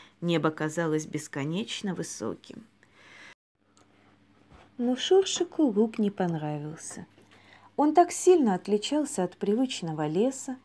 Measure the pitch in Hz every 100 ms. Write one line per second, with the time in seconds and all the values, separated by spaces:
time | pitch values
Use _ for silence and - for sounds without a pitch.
0 | - - 170 170 156 156 156 151 165 156
1 | 156 147 - - 143 170 226 - 202 175
2 | 165 - - - - - - _ _ _
3 | - - - - _ _ _ _ _ _
4 | _ _ _ _ _ - - - 240 254
5 | - 370 381 - 339 - 302 202 226 220
6 | 208 202 185 165 151 151 147 160 - -
7 | - _ _ - - - - - 294 302
8 | 349 - - 359 247 180 - 208 - 294
9 | 285 - 180 - 196 214 262 - 170 156
10 | 151 160 247 277 - 254